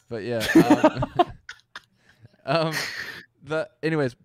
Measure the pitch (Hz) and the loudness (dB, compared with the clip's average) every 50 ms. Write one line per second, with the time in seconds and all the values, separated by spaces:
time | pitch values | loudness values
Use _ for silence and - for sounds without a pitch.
0 | _ - 117 113 92 113 120 113 107 - - 330 - 240 - - 254 302 - - | _ -12 -10 -8 -6 -4 -4 -2 0 4 6 6 6 6 4 4 4 2 0 0
1 | 262 - - - 349 - - - _ - - - _ _ - - _ _ _ _ | -6 -4 0 -2 -2 -2 -2 -20 _ -20 -20 -20 _ _ -20 -20 _ _ _ _
2 | _ _ _ _ _ - _ _ - - 139 165 156 160 156 143 - - - - | _ _ _ _ _ -20 _ _ -6 -2 0 0 0 0 -2 -4 -6 -6 -8 -10
3 | - - - - - _ _ _ - - 156 160 151 - _ _ - 156 160 151 | -12 -12 -14 -16 -18 _ _ _ -10 -6 -4 -4 -4 -6 _ _ -2 -2 0 0
4 | 143 127 120 _ _ | 0 -2 -2 _ _